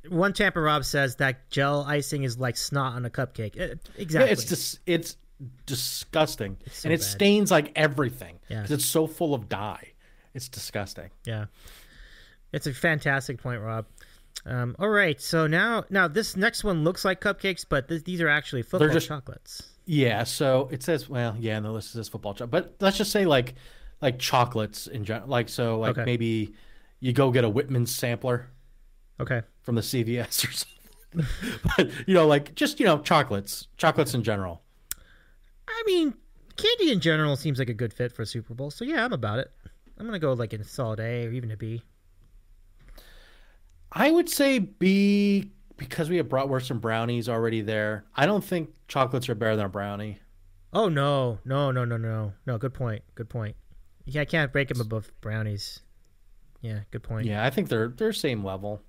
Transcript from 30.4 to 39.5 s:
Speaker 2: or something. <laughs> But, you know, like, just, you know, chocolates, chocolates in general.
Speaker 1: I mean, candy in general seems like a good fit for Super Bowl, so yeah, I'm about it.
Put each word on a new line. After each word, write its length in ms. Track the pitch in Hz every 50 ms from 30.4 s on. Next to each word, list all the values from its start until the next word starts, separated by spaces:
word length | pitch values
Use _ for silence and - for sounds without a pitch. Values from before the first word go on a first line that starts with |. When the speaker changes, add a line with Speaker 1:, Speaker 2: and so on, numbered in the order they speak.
| -
Speaker 2:
or 60 | -
something. 720 | - - - - - - - - - - - - - 170 151 120 - - 190 254 - - -
<laughs> 140 | - -
But, 140 | - 170 - - - -
you 60 | - 190
know, 140 | 175 160
like, 280 | 151 147 143 147 - -
just, 240 | - 302 285 - -
you 60 | 254
know, 140 | 196 156 147
chocolates, 680 | 147 - 180 156 135 - 104 98 101 - - - - - -
chocolates 360 | - - 160 151 - 147 131 123
in 100 | 123 104
general. 380 | 113 107 101 95 90 85 - _ _ _ _ _ _ - - - _ - - _ _ - _ _ _ _ - -
Speaker 1:
I 180 | - 440 466 453
mean, 280 | 440 370 349 320 285 - - _ - - - - - -
candy 340 | - - 427 480 480 392 311
in 80 | 247 180
general 360 | 151 160 156 156 156 147 139
seems 200 | 131 - 156 139 123
like 100 | 135 113
a 40 | 117
good 200 | 104 123 110 -
fit 180 | - 123 123
for 140 | - - 113
Super 280 | - - 117 110 - 117
Bowl, 160 | 120 139 147
so 120 | - - 233
yeah, 220 | 269 330 269 220
I'm 80 | 247 -
about 260 | 131 113 104 104 120
it. 120 | - -